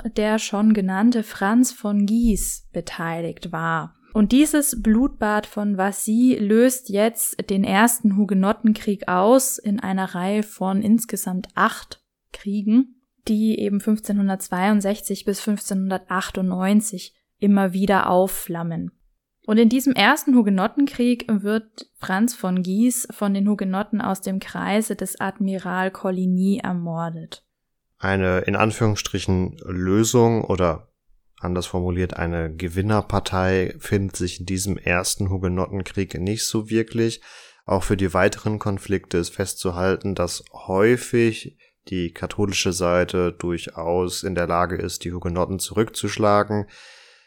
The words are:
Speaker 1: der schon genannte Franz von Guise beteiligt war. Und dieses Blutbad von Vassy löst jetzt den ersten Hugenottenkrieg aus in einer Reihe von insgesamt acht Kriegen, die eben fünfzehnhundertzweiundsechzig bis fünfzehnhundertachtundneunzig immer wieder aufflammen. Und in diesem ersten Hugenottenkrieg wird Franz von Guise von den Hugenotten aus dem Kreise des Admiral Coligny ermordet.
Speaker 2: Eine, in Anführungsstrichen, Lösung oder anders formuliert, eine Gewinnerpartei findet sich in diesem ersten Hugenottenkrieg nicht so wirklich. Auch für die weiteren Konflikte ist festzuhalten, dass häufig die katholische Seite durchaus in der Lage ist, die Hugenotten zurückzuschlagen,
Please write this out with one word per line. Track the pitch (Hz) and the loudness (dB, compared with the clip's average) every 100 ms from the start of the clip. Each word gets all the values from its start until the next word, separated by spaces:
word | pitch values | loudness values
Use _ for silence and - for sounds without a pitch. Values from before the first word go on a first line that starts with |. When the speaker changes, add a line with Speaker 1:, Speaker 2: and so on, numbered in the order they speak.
| 226 220 | -6 -2
Speaker 1:
der | 214 214 | 0 0
schon | - 202 214 | -2 2 4
genannte | 214 190 190 233 240 | 4 2 2 2 2
Franz | 214 - 196 233 254 | -4 -4 2 4 2
von | - 208 208 | 0 -2 0
Guise | 202 226 233 185 - - - | 2 2 2 2 -2 -8 -8
beteiligt | 175 170 - 165 165 165 160 175 | -10 -8 -8 -6 -4 -6 -8 -8
war. | 170 165 165 156 _ _ | -4 -2 -2 -4 _ _
Und | 214 208 | 2 4
dieses | 254 294 302 285 233 | 6 4 2 0 0
Blutbad | 220 214 277 - 214 214 208 | 2 4 2 0 0 0 -2
von | - 208 190 | -6 -2 0
Vassy | 190 196 - 220 254 254 | 0 -2 0 4 4 4
löst | 202 220 254 254 - | 4 6 6 2 -4
jetzt | 202 220 233 - - 185 | 0 0 0 -6 -4 -2
den | 196 | 0
ersten | 196 190 240 - 214 196 | 2 4 4 4 2 2
Hugenottenkrieg | 196 190 196 214 220 214 - 202 - | 2 2 2 2 2 2 -2 -4 0
aus | 180 202 262 - - | 2 6 6 4 -4
in | 208 202 | -4 -2
einer | 190 190 190 | -2 -2 -2
Reihe | 175 185 214 | -4 -2 -2
von | 214 - 185 196 | -2 -4 -2 0
insgesamt | 208 226 - 196 - 185 - | 4 2 2 -6 -4 -6 -6
acht | - 208 - - - _ _ _ | 0 0 0 -16 -20 _ _ _
Kriegen, | - 202 208 202 233 262 _ _ _ - | -12 -6 -4 4 4 2 _ _ _ -4
die | 214 220 220 | 0 2 0
eben | 202 202 | 0 -2
fünfzehnhundertzweiundsechzig | 214 214 - 202 196 190 - 180 196 208 196 208 - 196 - | 0 -2 0 0 0 -2 -4 -2 2 2 2 -4 -6 -4 -4
bis | 196 | -4
fünfzehnhundertachtundneunzig | - 202 - 196 190 185 - 185 - 190 185 180 190 214 214 180 - _ _ _ | -4 -4 -2 -4 -2 -4 -2 -4 -4 -2 -2 0 4 4 2 -10 -14 _ _ _
immer | 202 202 190 | 4 4 4
wieder | 185 196 190 - | 2 2 4 6
aufflammen. | 180 190 - - 170 170 165 175 _ _ _ _ _ - | 4 4 -2 -8 -6 -6 -6 -8 _ _ _ _ _ 0
Und | 220 | 6
in | 233 | 6
diesem | 254 269 | 4 2
ersten | 220 208 302 - | 4 4 4 4
Hugenottenkrieg | 247 202 190 202 - 277 - 240 240 - | 4 6 2 0 2 0 2 0 0 0
wird | 208 202 220 220 - - _ | -2 0 -2 -4 -20 -20 _
Franz | - 190 240 | -4 0 0
von | - 185 185 | 0 -2 -2
Guise | 180 196 247 240 - | 0 2 2 0 -8
von | - 202 | -4 -2
den | 196 202 | 2 0
Hugenotten | 208 190 190 214 208 | 0 -2 -2 -2 -2
aus | 202 190 | -2 -4
dem | 196 190 | -4 -6
Kreise | - - 185 202 220 196 | -6 -6 0 0 0 -6
des | 190 - | -8 -4
Admiral | 196 - 196 190 180 180 190 | -6 -2 -2 -2 -4 -2 -4
Coligny | 190 196 185 185 180 190 202 | -4 -4 -2 0 2 2 0
ermordet. | - 180 170 165 170 165 160 - _ _ _ _ _ _ | -2 -4 -4 -6 -6 -8 -14 -18 _ _ _ _ _ _
Speaker 2:
Eine, | 95 98 92 92 | -2 0 2 0
in | - 101 | 0 0
Anführungsstrichen, | 110 - 113 104 - 98 - 92 90 - | 0 2 0 0 -4 -6 -2 0 -2 -8
Lösung | - 90 92 101 113 123 117 113 | -10 -4 0 2 4 4 4 2
oder | - 92 87 78 - _ _ _ _ _ | -2 0 0 -2 -10 _ _ _ _ _
anders | 90 90 87 | -6 -4 -4
formuliert, | 92 90 90 87 | -4 -2 -2 -4
eine | - 85 85 82 | -4 -4 -4 -6
Gewinnerpartei | 80 90 90 101 107 98 101 - 92 92 95 92 - | -6 -6 -2 0 0 0 -4 -2 -2 2 0 -2 -6
findet | - 104 95 - | -2 -2 -2 -4
sich | 90 - | -6 -6
in | 90 | -6
diesem | 92 95 90 | -4 -2 -4
ersten | - 87 92 - 95 | 0 0 -2 -4 -4
Hugenottenkrieg | 95 92 90 90 98 90 - 92 - | -2 -2 -2 -4 -6 -6 -6 -6 -4
nicht | 92 110 | -4 -4
so | - 113 107 | -4 -4 -2
wirklich. | 110 110 113 113 113 - - - _ | -2 -2 -2 -2 -4 -16 -20 -20 _
Auch | - 95 | -2 -2
für | - 98 | 0 0
die | 95 | 2
weiteren | 92 101 - 107 107 | 2 2 0 -6 -4
Konflikte | 107 98 - 95 - 87 | -4 -6 -4 -4 -2 -2
ist | 87 | -2
festzuhalten, | - 95 - 95 87 92 95 101 | -4 -6 -4 -6 -2 0 0 -2
dass | 90 87 - - | -4 -4 -6 -14
häufig | - - 95 110 123 - 120 117 107 - _ _ _ - | -16 -4 2 4 2 0 2 2 -2 -14 _ _ _ -10
die | 92 85 | -6 -6
katholische | - 92 - 104 95 95 | -8 -10 -4 -2 0 -2
Seite | 87 87 90 87 92 87 | 0 2 2 2 0 -2
durchaus | 85 87 85 - - 82 90 90 - | -2 -6 -6 -8 -8 -2 -2 -2 -4
in | 95 | -4
der | 87 85 | -4 0
Lage | 87 87 87 | 0 0 -2
ist, | 90 - | -6 -8
die | 87 | -8
Hugenotten | 87 87 85 85 95 | -6 -4 -2 -2 -2
zurückzuschlagen, | - 107 110 - 104 - 104 104 104 104 98 - - - - _ | -2 -2 -2 -2 -6 0 2 2 2 -4 -6 -14 -20 -20 -20 _